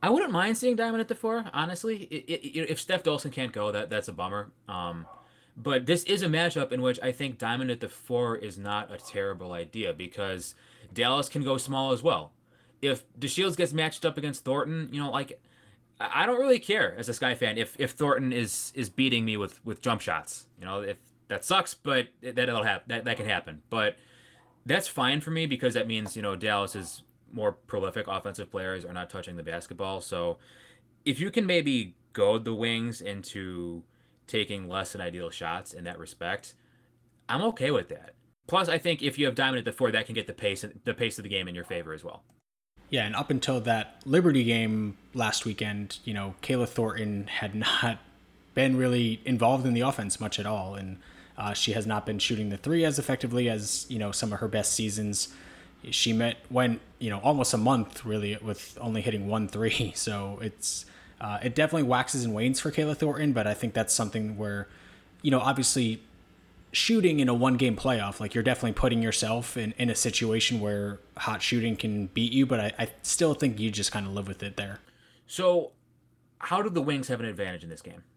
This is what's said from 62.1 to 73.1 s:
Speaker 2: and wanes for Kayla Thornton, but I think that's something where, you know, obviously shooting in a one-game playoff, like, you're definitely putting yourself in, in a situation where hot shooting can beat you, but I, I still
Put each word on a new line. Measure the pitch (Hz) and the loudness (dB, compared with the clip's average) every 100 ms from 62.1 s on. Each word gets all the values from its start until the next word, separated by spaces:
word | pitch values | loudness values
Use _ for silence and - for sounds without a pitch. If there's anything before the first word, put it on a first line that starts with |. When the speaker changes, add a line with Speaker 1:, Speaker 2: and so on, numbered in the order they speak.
| 135 | 0
Speaker 2:
and | 117 | 0
wanes | 107 120 131 | 2 2 2
for | 156 | 0
Kayla | 151 151 151 | 0 0 2
Thornton, | 151 143 151 | 0 2 2
but | 123 107 | 4 2
I | |
think | - 117 | 0 -2
that's | 110 110 | 0 0
something | - 110 113 107 104 | 2 2 0 -4 -4
where, | 107 101 101 - - - - - | -4 -4 -6 -14 -20 -20 -20 -4
you | 151 | 4
know, | 131 | 4
obviously | 123 135 127 139 117 110 - - - - - - - | 4 2 2 4 2 0 -8 -20 -20 -20 -20 -20 -6
shooting | - - 226 185 151 | -2 4 6 6 6
in | 131 | 4
a | |
one-game | 120 131 127 127 | 6 6 6 4
playoff, | 110 139 120 98 - | 4 2 2 0 -4
like, | 107 | -4
you're | 117 | 2
definitely | 113 123 120 | 2 2 0
putting | 104 131 117 | 2 2 4
yourself | 113 - 107 117 120 - | 2 0 0 0 -2 -4
in, | 107 113 | -4 0
in | 123 | 0
a | 110 | 2
situation | 123 - 117 110 - 120 | 0 2 2 2 2 2
where | 104 101 101 101 - - | 0 0 -2 -6 -12 -6
hot | - 110 | -4 -2
shooting | - 120 113 | 2 2 2
can | 107 110 104 95 | 0 0 -2 -2
beat | 113 117 | 0 2
you, | 127 131 | 4 4
but | 123 | 4
I, | 104 - | 0 -2
I | 113 - | -4 -4
still | - | -2